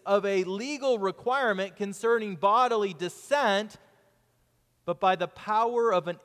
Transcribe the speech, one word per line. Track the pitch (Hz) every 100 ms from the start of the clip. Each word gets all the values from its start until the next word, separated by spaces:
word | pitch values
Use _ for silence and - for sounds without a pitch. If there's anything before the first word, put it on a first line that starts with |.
| -
of | 202 196
a | 196 180
legal | 196 254 294 277 233
requirement | 190 180 233 262 254 190 196 -
concerning | 202 196 226 233 214 180
bodily | 196 220 247 226 202
descent, | 160 175 - - 285 254 196 214 - _ _ _ _ _ _ _ _ _ _ -
but | 175
by | 190 185
the | 175
power | - - 214 233 240 233
of | 185 165
an | 170